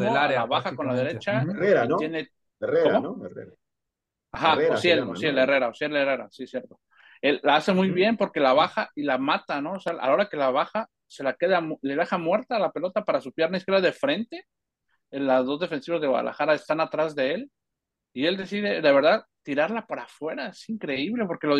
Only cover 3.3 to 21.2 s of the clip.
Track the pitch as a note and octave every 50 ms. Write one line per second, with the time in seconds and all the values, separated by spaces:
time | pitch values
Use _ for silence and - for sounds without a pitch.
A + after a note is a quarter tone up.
3.3 | - - - - - _ _ _ _ _ _ _ _ _ _ _ _ _ _ _
4.3 | - - C3+ E3 D#3 C3+ D#3 E3 D3+ A#2 - F3 E3+ D3+ B2+ A#2 - - - D#3
5.3 | C#3 C3 C3 C3 C#3 C#3 B2+ A#2 A2+ - D3+ D3+ D3+ C#3+ C#3 C#3 C3+ B2 A2 G#2
6.3 | - - C3 B2 - B2+ - - - - _ _ _ _ - - - - - C3+
7.3 | D3 - - C#3+ C#3+ D#3 D3+ - F#3+ F#3 F#3+ F#3+ F3 F3+ F#3+ A3 A#3 G#3 G3+ D#3
8.3 | - D#3 C#3+ C3 C3 C#3+ E3 F3+ - - G#3+ - _ D3+ D3 C#3+ C3 B2+ C3+ C#3+
9.3 | E3 G3+ - - E3 C#3+ C#3 D#3 F#3+ F#3+ - - E3+ - A2+ B2+ C#3+ F3+ G#3 -
10.3 | - D3+ C#3 C3 B2+ C#3+ E3 - - E3 E3+ - _ _ _ _ - - C#3+ C3+
11.3 | B2 - - F3+ F#3+ F3 E3 D#3 D#3 - - C3+ C#3 D3+ E3+ - G3+ F3+ E3 D#3+
12.3 | F3+ A3 B3+ - B3+ A3 F#3 D#3 - D#3 D#3+ F#3 - G#3+ G3+ - D3+ C#3 B2+ C#3
13.3 | - - D#3+ D#3+ F#3 F#3 F3+ - F#3+ F#3+ F#3 D#3+ C#3+ - - - - - A#3 -
14.3 | - F4 - _ _ _ _ _ _ _ _ _ _ _ _ _ - C#3 C#3 C3+
15.3 | C3 C3 B2+ B2+ C#3+ D3 F3+ E3 D#3+ C#3+ - - E3+ E3 D3+ C#3 B2+ A#2+ A#2+ A#2+
16.3 | - - D3 D3+ D3+ C#3 - - D#3 D#3 D#3+ D3+ - D#3 D#3 D#3+ D3+ D3 C3 C3
17.3 | D#3 G3+ C4+ C#4+ _ _ _ _ _ _ _ _ _ _ _ _ - B2 C#3 E3
18.3 | F#3+ G3 F#3+ F#3 G3+ G#3 G#3 G3+ G3+ E3 D#3 D3 C#3 C#3 C#3 D#3+ G3 A3 - _
19.3 | _ _ _ - C#3 C#3 D3+ F3+ A3 A#3 A3 - D#3 B2+ A#2+ - - - C#3+ D#3+
20.3 | - D3+ C3+ G#2+ - - - - A3+ G#3 - D#3+ C3+ C3 C#3+ F3+ A3+ B3